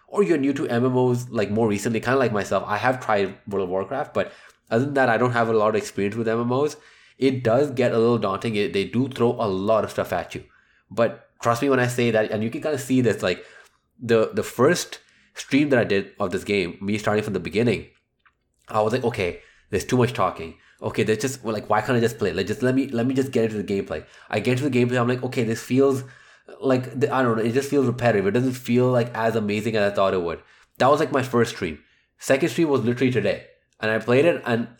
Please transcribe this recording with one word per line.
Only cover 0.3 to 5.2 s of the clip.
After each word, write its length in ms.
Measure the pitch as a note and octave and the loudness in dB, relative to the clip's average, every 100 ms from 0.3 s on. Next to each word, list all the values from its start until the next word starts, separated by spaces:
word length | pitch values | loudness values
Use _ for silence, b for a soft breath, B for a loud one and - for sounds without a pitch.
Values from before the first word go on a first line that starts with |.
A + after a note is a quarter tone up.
| D#3 | 2
new 160 | C#3 | 2
to 140 | C3+ A#2+ | -2 -2
M 180 | A#2 B2+ | 0 2
M 120 | B2+ | 2
Os, 320 | B2+ B2 B2 | 2 2 -2
like, 200 | A2+ G2 | -4 0
more 200 | G#2+ A2+ | 2 2
recently, 320 | G2+ A#2+ A2 | 0 -2 -2
kinda 180 | A#2+ C3+ | 0 2
like 140 | A#2 | 2
myself, 320 | G#2 F#2 G2 G2 | 0 0 -2 0
I 80 | G#2 | 0
have 280 | A#2+ B2+ | 0 0
tried 300 | - G#2 F#2+ - - | 0 0 0 -4 -6
World 160 | G2 | -4
of 60 | F2+ | -2
Warcraft, 440 | F#2+ G2 C3+ D3 | -4 -4 -6 -4
but 200 | G2+ F#2 B B B _ | -4 -4 B B B _
other 140 | A#2 | 0
than 100 | D3 C#3 | 2 2
that, 120 | B2+ | 2
I 100 | |
don't 140 | A2 | 4